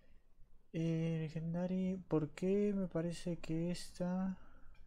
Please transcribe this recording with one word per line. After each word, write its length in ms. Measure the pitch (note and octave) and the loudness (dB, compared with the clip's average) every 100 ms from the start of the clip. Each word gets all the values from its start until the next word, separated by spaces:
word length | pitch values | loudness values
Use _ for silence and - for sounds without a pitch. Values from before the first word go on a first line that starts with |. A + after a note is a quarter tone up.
| - - - - - - - | -20 -20 -20 -20 -18 -18 -6
Eh, 460 | E3 E3 D#3+ E3 D#3+ | 0 2 2 2 0
Legendary, 800 | D#3+ D#3+ E3 E3+ F#3 F#3 F#3 F#3+ - | -2 -2 -2 0 2 2 2 0 2
¿por 220 | D#3 D3+ | 2 2
qué 420 | - F#3 G3+ G#3 G3 | 0 2 4 4 2
me 140 | F3+ | 0
parece 480 | E3 E3+ E3 F3 E3 | 0 0 -2 -2 -2
que 340 | - D#3+ E3+ | 0 0 0
esta? 680 | F3 - - F3+ F#3 F#3+ F#3+ - - - - | -2 -4 -4 0 0 0 -2 -10 -14 -14 -12